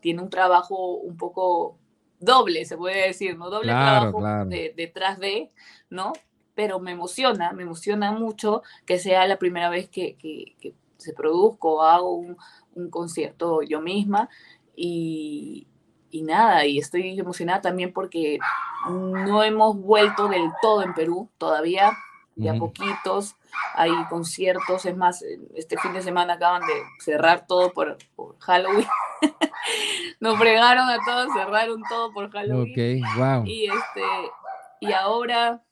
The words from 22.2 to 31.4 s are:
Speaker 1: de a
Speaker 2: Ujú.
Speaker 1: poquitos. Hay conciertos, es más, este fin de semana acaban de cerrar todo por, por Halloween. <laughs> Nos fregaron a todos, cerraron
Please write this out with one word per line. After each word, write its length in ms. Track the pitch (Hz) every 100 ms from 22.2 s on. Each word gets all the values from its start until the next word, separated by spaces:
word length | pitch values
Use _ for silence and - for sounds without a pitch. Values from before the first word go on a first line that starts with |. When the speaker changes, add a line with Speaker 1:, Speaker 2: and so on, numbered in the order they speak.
| _ -
Speaker 1:
de 140 | 107
a 20 |
Speaker 2:
Ujú. 140 | 110 165
Speaker 1:
poquitos. 680 | - 202 190 190 196 202 - _ - -
Hay 160 | - 165 170 165
conciertos, 760 | 170 165 - 185 185 185 185
es 100 | 185 180
más, 260 | 180 180 - - -
este 240 | - 165 -
fin 140 | 185
de 80 | 185
semana 320 | 180 175 175
acaban 260 | 175 175 180
de 120 | - 466 - -
cerrar 460 | - 151 165 175 _
todo 260 | 180 180
por, 240 | 180 156 151 -
por 240 | - - -
Halloween. 460 | - 180 185 208 - - - -
<laughs> 1000 | 302 - 320 - - 440 415 370 349 -
Nos 180 | 226 220
fregaron 500 | 226 226 240 247 254
a 100 | 233
todos, 280 | 233 240 254
cerraron 500 | 226